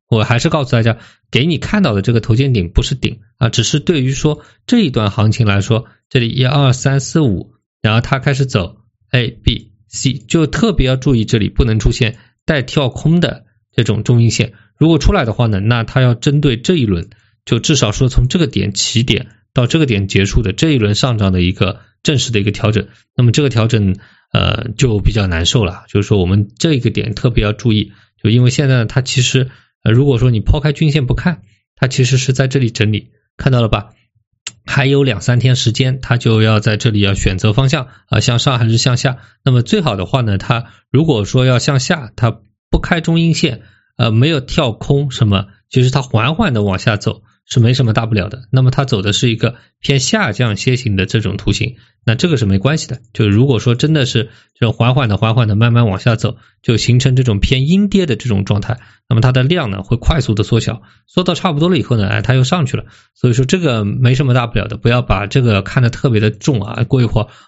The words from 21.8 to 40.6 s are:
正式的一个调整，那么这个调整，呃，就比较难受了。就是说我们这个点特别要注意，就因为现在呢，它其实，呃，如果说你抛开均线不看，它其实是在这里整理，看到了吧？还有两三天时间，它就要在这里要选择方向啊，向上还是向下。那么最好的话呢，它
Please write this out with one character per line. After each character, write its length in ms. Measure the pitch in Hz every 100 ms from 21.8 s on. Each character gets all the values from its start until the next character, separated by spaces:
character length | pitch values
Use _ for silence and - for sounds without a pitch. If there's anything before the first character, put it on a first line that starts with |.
| - _
正 160 | - 139
式 140 | -
的 80 | 110
一 20 |
个 80 | 104
调 200 | - 107
整， 160 | 107 - _ _ -
那 80 |
么 80 | 120
这 100 | 131
个 60 | 139
调 180 | 113 113
整， 300 | 113 98 92 - _ _
呃， 360 | 101 90 - 113 104
就 220 | 127 104
比 140 | 95
较 140 | 104 95
难 200 | 82 85
受 180 | 123
了。 200 | 92 - -
就 140 | 104
是 60 | 98
说 100 | 104
我 80 | 87
们 220 | 101 104 -
这 200 | 165 139
个 120 | 113
点 240 | 104 113
特 160 | 101 131
别 120 | 113
要 120 | 104
注 180 | 104 120
意， 200 | 107 - - _ _
就 60 | 101
因 140 | 120
为 80 | 123
现 180 | 127 135
在 80 | 127
呢， 100 | 113
它 160 | -
其 180 | 127 131
实， 300 | 120 131 127 - _ _
呃， 80 | 110
如 140 | 117 143
果 100 | 117
说 140 | 127
你 100 | 110
抛 180 | - 151
开 140 | 151
均 180 | 139 156
线 160 | 147 123
不 80 |
看， 280 | 113 180 160 - _ _ _
它 100 | 131
其 180 | 131
实 120 | 123 127
是 160 | -
在 160 | 131 131
这 100 | 139
里 120 | 113
整 220 | - 104
理， 180 | 104 - _ _ -
看 160 | 135
到 80 | 123
了 80 | 113
吧？ 220 | 104 - _ _ _ _ _ - -
还 220 | - 143 135
有 160 | 139
两 180 | 135 98
三 200 | - 123
天 160 | 127 127
时 160 | 117
间， 260 | - 131 131
它 160 | - 123
就 240 | 120 110
要 200 | 110 107
在 160 | 110 104
这 140 | 120
里 100 | 104
要 140 | 98
选 220 | 98 104 95
择 160 | 110
方 160 | 104 135
向 200 | 147 123 - _
啊， 140 | 110
向 180 | 127 117
上 220 | 143 117
还 80 | 113
是 100 | 117
向 180 | 131 120
下。 220 | 139 127 - _
那 60 | -
么 120 | 123
最 180 | 120 214
好 160 | 151 98
的 100 | 87
话 140 | 131
呢， 180 | 113 98
它 280 | - 120